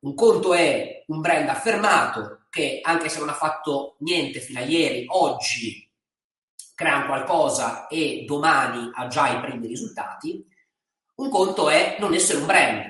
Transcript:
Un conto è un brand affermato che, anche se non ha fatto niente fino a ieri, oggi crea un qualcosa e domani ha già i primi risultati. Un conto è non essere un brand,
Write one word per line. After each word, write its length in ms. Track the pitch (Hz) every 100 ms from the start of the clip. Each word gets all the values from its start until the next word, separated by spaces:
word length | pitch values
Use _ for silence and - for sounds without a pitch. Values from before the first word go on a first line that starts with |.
Un 140 | 139 -
conto 360 | 226 202 185
è 520 | 175 160 - - - -
un 140 | 156
brand 280 | 156 160 143
affermato 960 | 139 226 214 208 175 - 117 101 - _
che, 300 | - 139 135
anche 260 | - 170 156
se 120 | 151
non 80 | 147
ha 60 |
fatto 600 | 147 156 156 - 139 - _
niente 400 | 156 175 135 -
fino 180 | - 131
a 60 |
ieri, 400 | 131 165 147 - -
oggi 760 | 185 165 - - - 113 95 _ _ _ _ _ _ _ _ -
crea 220 | - 160 143
un 100 | 139
qualcosa 800 | 135 - 170 139 - 127 - -
e 380 | 156 147 - -
domani 640 | 147 156 147 120 120 120
ha 120 | 127 123
già 220 | 151 139
i 120 | 120
primi 280 | 127 120 113
risultati. 760 | - 110 - - - 311 - - _ _ _ _ _ _ -
Un 140 | 269
conto 400 | 185 190 - 151
è 280 | 156 165 -
non 140 | 202
essere 260 | 165 - 143
un 60 | 151
brand, 380 | 185 - -